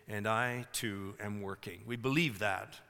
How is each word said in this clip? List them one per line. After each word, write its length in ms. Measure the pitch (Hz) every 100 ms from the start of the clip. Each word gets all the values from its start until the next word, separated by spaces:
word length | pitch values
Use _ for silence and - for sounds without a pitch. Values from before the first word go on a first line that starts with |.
| -
and 180 | 104 107
I 380 | 110 123 123 120
too 420 | - 117 98 98 104
am 200 | 104 104
working." 380 | 98 95 104 90 110
We 100 | 120
believe 440 | 131 143 160 98
that. 400 | 104 95 98 -